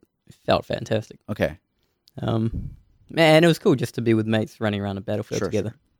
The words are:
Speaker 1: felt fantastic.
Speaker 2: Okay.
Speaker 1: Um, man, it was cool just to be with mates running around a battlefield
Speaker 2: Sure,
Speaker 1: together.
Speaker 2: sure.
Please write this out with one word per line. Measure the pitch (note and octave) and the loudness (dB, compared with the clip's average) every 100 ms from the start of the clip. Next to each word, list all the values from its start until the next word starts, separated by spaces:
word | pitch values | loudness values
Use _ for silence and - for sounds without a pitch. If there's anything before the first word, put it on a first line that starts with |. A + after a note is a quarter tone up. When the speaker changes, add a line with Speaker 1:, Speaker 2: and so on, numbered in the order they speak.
| _ _ _ _ - | _ _ _ _ 0
Speaker 1:
felt | F#2 - | 0 0
fantastic. | - - G#2+ - - - | -6 -2 -4 -4 -14 -10
Speaker 2:
Okay. | G#2+ E2 D2+ _ _ _ _ _ - | -4 -4 -4 _ _ _ _ _ -8
Speaker 1:
Um, | A#2+ A2+ A2+ - - - _ _ - | -4 -2 -2 -6 -10 -14 _ _ -8
man, | - D#3+ D#3 | 2 6 6
it | E3+ | 6
was | D#3 | 4
cool | G#3+ C3 | 2 0
just | A#2+ - | -2 -4
to | |
be | A#2 | 0
with | A2 A2 | 2 2
mates | A2 G#2+ - | -2 -2 -4
running | A2 G#2 | -4 -4
around | G2+ G2 | -4 -6
a | |
battlefield | G2 G#2 G#2 A2 | -6 -6 -4 -4
Speaker 2:
Sure, | F#2+ | -2
Speaker 1:
together. | G#2 G2+ | -2 -4
Speaker 2:
sure. | - _ _ | -8 _ _